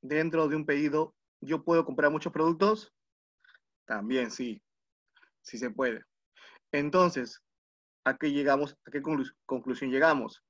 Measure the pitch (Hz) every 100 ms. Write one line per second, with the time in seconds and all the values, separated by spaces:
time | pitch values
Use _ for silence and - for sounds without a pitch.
0 | 131 151 160 160 156 156 151 143 151 151
1 | 156 _ _ _ 131 160 - 165 165 127
2 | 147 151 170 - 160 165 196 214 - _
3 | _ _ _ _ _ _ _ _ _ 110
4 | 104 127 120 - 123 107 _ _ _ _
5 | _ _ _ _ - 113 123 110 131 110
6 | - _ _ _ - - _ 143 147 180
7 | 180 170 120 - _ _ _ _ _ _
8 | - 131 156 143 143 139 143 - - 147
9 | 143 151 131 _ - 131 127 123 135 131
10 | 160 147 113 - _